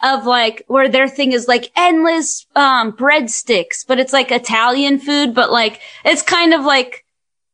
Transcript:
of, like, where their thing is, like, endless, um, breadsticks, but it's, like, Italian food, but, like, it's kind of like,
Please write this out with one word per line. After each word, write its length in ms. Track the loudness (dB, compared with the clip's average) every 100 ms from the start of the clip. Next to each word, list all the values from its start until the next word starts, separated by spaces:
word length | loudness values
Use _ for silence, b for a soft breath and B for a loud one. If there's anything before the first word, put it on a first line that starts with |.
of, 220 | -2 -2
like, 400 | 0 0 0 -4 -2
where 220 | 0 2
their 180 | 2 0
thing 240 | -2 -2
is, 140 | 0 0
like, 240 | -2 -2 0
endless, 720 | 2 2 2 0 -4 -8 -4 0
um, 360 | 2 2 -2
breadsticks, 920 | -2 0 2 0 -6 -2 -2 -2 -8 -2
but 140 | -2
it's, 140 | 0
like, 180 | 0 0
Italian 680 | -2 -2 0 0 0 0 0
food, 360 | 0 -2 0
but, 180 | 0 0
like, 280 | 0 -2 -4 B B -2
it's 160 | -2
kind 320 | 0 0 2
of 100 | 2
like, 400 | 2 0 -2 -10 _ _ _ _ _